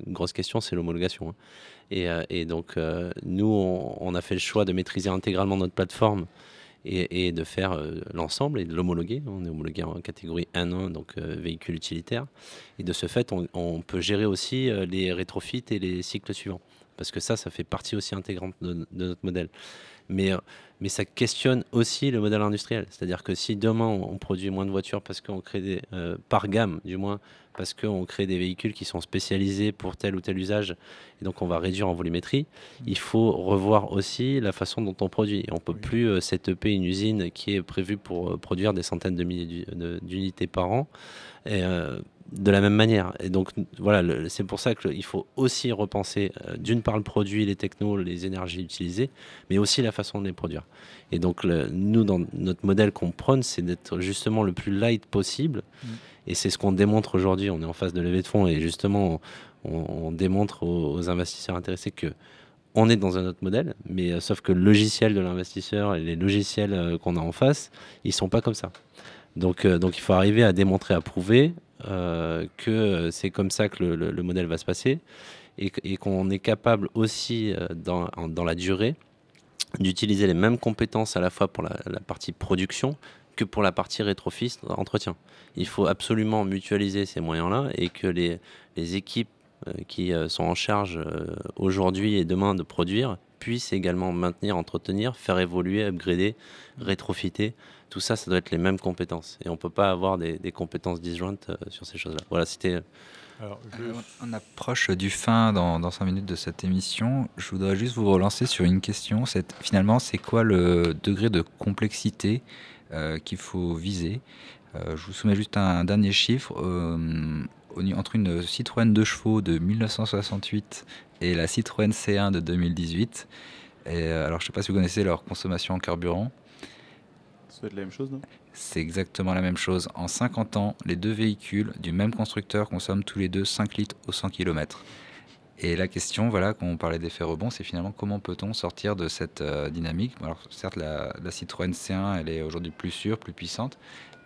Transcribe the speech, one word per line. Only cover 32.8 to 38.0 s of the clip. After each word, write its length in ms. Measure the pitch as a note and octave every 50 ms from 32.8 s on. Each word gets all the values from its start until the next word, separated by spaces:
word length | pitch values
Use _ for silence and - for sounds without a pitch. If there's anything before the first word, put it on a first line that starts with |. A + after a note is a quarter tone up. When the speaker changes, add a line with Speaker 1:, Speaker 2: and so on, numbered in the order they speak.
Speaker 2:
Mmh. 40 | B2
Speaker 1:
il 120 | A#2 F#2+ -
faut 340 | - - - A2+ A#2 A2+
revoir 600 | - F2+ F2+ F#2+ G2+ G2 F#2+ G#2 A2 G#2 G2 -
aussi 480 | F#2 G2 F#2+ - - - B2 C3 C#3 C3+
la 120 | A2+ G2+
façon 300 | F#2+ - F#2+ - - A#2
dont 120 | A2+ G2 F#2+ -
on 80 | G2+ F#2
produit. 320 | - - A2 G#2 G#2 G2
Et 120 | - -
on 60 | - F2
peut 140 | - -
Speaker 2:
Oui. 80 | - G#2+
Speaker 1:
plus, 260 | G#2 - A#2 A#2 A#2
euh, 140 | A2 G2 F#2
setuper 520 | - - F#2+ F2 - G2 F#2 - - G#2+
une 120 | G#2 F#2+ F#2
usine 460 | F2+ F#2 F#2+ G#2 A2 A2 G#2 F#2 E2+
qui 240 | - - - G#2 G2+
est 80 | F#2+
prévue 340 | E2+ - - G2 F#2 F#2 G#2
pour, 360 | G2